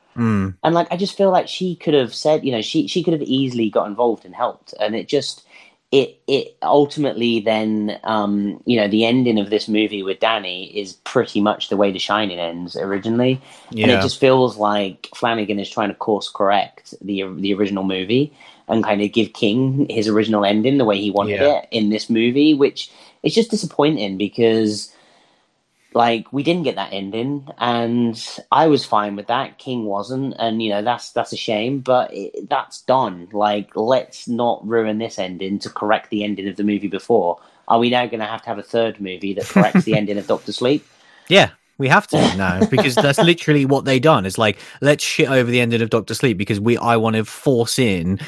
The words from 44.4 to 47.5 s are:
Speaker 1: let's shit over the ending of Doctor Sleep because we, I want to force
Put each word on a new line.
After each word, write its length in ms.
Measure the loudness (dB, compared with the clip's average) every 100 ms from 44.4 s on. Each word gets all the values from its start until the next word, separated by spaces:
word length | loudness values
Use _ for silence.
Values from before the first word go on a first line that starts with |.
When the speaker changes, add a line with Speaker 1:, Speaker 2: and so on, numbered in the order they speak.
| 0 0 -8 -2
Speaker 1:
let's 240 | 2 2
shit 240 | 0 0 2
over 200 | 2 2
the 120 | 2
ending 200 | 2 0
of 100 | 0
Doctor 220 | 0 -2
Sleep 240 | 0 0 0
because 220 | -2 0
we, 180 | 0 2
I 200 | 2 2
want 180 | 2
to 100 | 0
force 540 | -2 -4 0